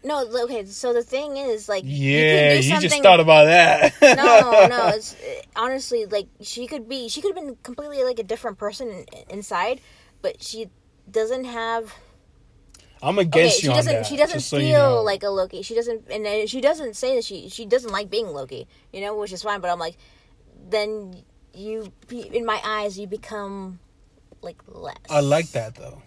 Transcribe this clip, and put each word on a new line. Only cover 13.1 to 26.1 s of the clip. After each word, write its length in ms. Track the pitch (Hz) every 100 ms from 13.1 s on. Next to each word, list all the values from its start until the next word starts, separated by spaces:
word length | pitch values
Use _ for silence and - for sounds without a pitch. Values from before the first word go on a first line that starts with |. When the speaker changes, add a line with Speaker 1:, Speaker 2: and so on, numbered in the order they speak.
| 202
Speaker 2:
against 180 | 175 160
Speaker 1:
Okay, 100 | 170
Speaker 2:
you 60 | 170
Speaker 1:
she 60 | 143
Speaker 2:
on 60 | 123
Speaker 1:
doesn't, 180 | 120
Speaker 2:
that, 120 | - -
Speaker 1:
she 120 | 285
doesn't 200 | 302 339
Speaker 2:
just 120 | -
so 80 | -
you 100 | 311
Speaker 1:
feel 100 | 302 277 240
Speaker 2:
know. 40 |
Speaker 1:
like 220 | 214 196
a 60 | 202
Loki. 340 | 196 185 -
She 100 | 196 233
doesn't, 300 | 233 226 -
and, 140 | 208 208
uh, 180 | 214 214
she 160 | 254
doesn't 340 | 262 320 269 208
say 200 | 254 262
that 80 | 226
she, 240 | 196 190
she 160 | - 214
doesn't 260 | 247 240
like 180 | 196 208
being 180 | 202 214
Loki, 400 | 143 131 131 - _ _
you 80 | 190
know, 160 | 202 214
which 160 | 202
is 80 | 185
fine, 200 | 208 202
but 80 | 180
I'm 80 | 175
like, 180 | 165 - _ _ _ _ _ _ -
then 540 | 208 208 214 196 180 _ _ _ 175
you 360 | 208 220 202 _ _
be, 120 | 240
in 240 | - 240 226
my 160 | 214
eyes, 360 | 214 214 208 190
you 80 | 202
become, 720 | 214 - 214 202 196 190 180 _ _ _ _ _ _
like, 140 | 175 170 _
less. 280 | - 139 - -
Speaker 2:
I 120 | 151
like 300 | 139 151 170
that, 200 | 123 110 117
though. 280 | - - _